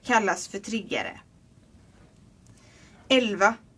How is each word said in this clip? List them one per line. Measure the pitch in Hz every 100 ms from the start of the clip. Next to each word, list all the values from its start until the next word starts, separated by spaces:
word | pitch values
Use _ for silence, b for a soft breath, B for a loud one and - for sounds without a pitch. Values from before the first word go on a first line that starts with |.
kallas | - 233 196 165 -
för | 196
triggare. | 202 220 175 127 - - - _ _ _ _ _ - - - _ - _ _ b b b b b b
Elva. | 262 233 190 196 233 -